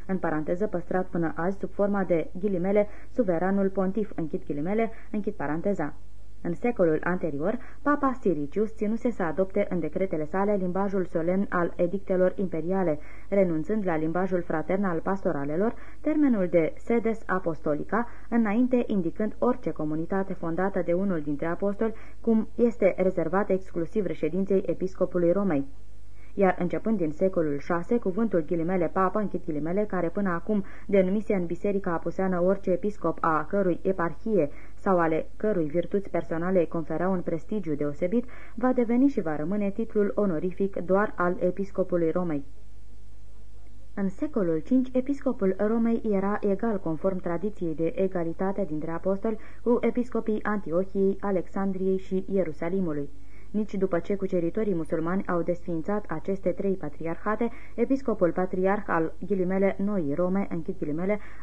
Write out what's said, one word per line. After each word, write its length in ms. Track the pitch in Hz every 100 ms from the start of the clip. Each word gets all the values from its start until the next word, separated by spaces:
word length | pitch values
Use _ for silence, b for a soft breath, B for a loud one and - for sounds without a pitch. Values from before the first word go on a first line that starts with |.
| B
în 120 | 185
paranteză, 480 | 170 156 151 175 208
păstrat 400 | 180 - 185 185
până 260 | 175 160 -
azi 220 | 175 196
sub 120 | 190
forma 340 | - 202 202
de, 260 | 180 170 - 180
ghilimele, 480 | 202 185 185 208 208 B B
suveranul 580 | - 196 165 185 196 196
pontif, 440 | 196 185 196 208 -
închid 280 | 160 185
ghilimele, 460 | - 147 165 214 226 B B
închid 240 | 214 202
paranteza. 600 | 202 143 156 196 185 147 - - - - -
În 100 | 175
secolul 460 | 170 240 233 175 156
anterior, 540 | 175 180 165 143 170 240 B B
Papa 300 | 285 294 277 240
Siricius 540 | 202 151 143 196 214
ținuse 360 | - 208 226 247
să 120 | 220
adopte 440 | 170 156 190 202 202
în 120 | 180
decretele 440 | 156 185 190 156
sale 300 | 151 190 202
limbajul 500 | 208 180 180 202 196
solemn 420 | 175 170 165 190 208
al 240 | 180 170 -
edictelor 560 | 175 190 - 185 185 185
imperiale, 640 | 185 160 160 190 175 151 B B B
renunțând 580 | 202 185 156 151 214 185
la 100 | 160
limbajul 460 | 160 170 190 185
fratern 420 | 170 160 151 190
al 160 | 202 165
pastoralelor, 760 | 180 196 190 147 143 156 220 - B B
termenul 480 | 302 302 285 220 180
de 240 | 170 156 -
sedes 460 | - 233 214 214 -
apostolica, 800 | 185 175 151 160 147 151 202 233 B B
înainte 540 | 233 214 214 254 247 -
indicând 500 | 208 165 - 214 -
orice 320 | 233 247 165
comunitate 640 | 151 156 156 170 190 190
fondată 500 | 180 165 165 190 196
de 80 | 170
unul 280 | 175 196 170
dintre 260 | 147 143 165
apostoli, 480 | 170 202 196 226 214 B B
cum 280 | - 220 214
este 400 | - 233 - 190 -
rezervat 540 | 185 185 160 185 208
exclusiv 560 | 190 - 175 160 220 175
reședinței 560 | 160 156 180 196 190 190
episcopului 640 | 160 185 - 180 180 170
Romei. 340 | 185 202 143 139 - - - - b b
Iar 220 | - 190 -
începând 380 | 180 165 214 214
din 140 | 156
secolul 480 | 147 190 185 156 143
șase, 400 | - 175 175 240
cuvântul, 460 | 196 180 226 185
ghilimele, 440 | 151 175 165 185 156
papă, 300 | 196 185 214
închid 260 | 190 175
ghilimele, 400 | - 151 156 190
care 240 | 208 185 170
până 220 | 202 196
acum 340 | 170 - 208 190 B B
denumise 480 | 196 185 208 202
în 120 | 202 170
Biserica 460 | 170 208 196 190
Apuseană 480 | 165 170 - 190 175
orice 300 | 180 190 190
episcop 480 | 175 214 - 165 160
a 260 | 170 156 151
cărui 320 | 202 180 160
eparhie 680 | 190 190 170 151 226 208 143 B B
sau 240 | - 208 180
ale 280 | 165 160 - -
cărui 300 | 214 196 156
virtuți 440 | 165 170 202 196
personale 480 | 170 175 165 175 190
îi 100 | 160
conferau 440 | 165 151 160 180
un 80 | 185
prestigiu 540 | 165 165 - 214 165
deosebit, 500 | 143 147 147 180 233 - B B
va 180 | - 254
deveni 360 | 254 226 240 277
și 120 | 254
va 160 | 160 147
rămâne 340 | 156 208 202
titlul 420 | 196 226 214 202
onorific 640 | - 202 156 180 175 196 -
doar 360 | 175 190 214 -
al 200 | 175 180
episcopului 720 | 180 180 190 - 180 175 165
Romei. 340 | 170 180 147 139 - - - - - - - - - - - - - -
În 140 | - 196
secolul 500 | - 294 247 175 160
cinci, 300 | 156 254 254
episcopul 600 | 254 254 277 262 240 190 190
Romei 440 | 208 233 233 233 220
era 280 | 196 196 208
egal, 400 | 208 196 233 196
conform 360 | 165 156 190 185
tradiției 580 | 175 170 208 202 170
de 180 | 156 165 -
egalitate 680 | 190 180 165 165 190 202
dintre 260 | 180 151 160
apostoli, 480 | 165 190 196 226 220 B B
cu 160 | 226 240
episcopii 640 | 233 233 240 226 220 214
Antiohiei, 720 | - 202 175 170 190 196 196 196
Alexandriei 800 | 202 190 - 202 196 185 190 190
și 260 | - 185 -
Ierusalimului. 800 | 196 165 151 170 190 175 147 143 B B B B
Nici 240 | 208 214
după 240 | 196 190 170
ce 180 | - 202
cuceritorii 580 | 190 180 170 214 214
musulmani 520 | 170 156 160 165 190 190
au 160 | 175
desființat 600 | 165 175 - 165 160 208 -
aceste 420 | 156 - 190 180
trei 240 | 170 196
patriarhate, 760 | 185 147 - 160 170 208 214 240 B B
episcopul 580 | - 233 269 262 202 175
patriarh 500 | 180 185 185 185 202 -
al, 280 | 170 160 - 180
ghilimele, 500 | 196 180 190 196 -
Noii 360 | 196 208 143
Rome, 320 | 151 180 190 196
închid 280 | 175 156 185
ghilimele, 400 | 151 151 185 208 B B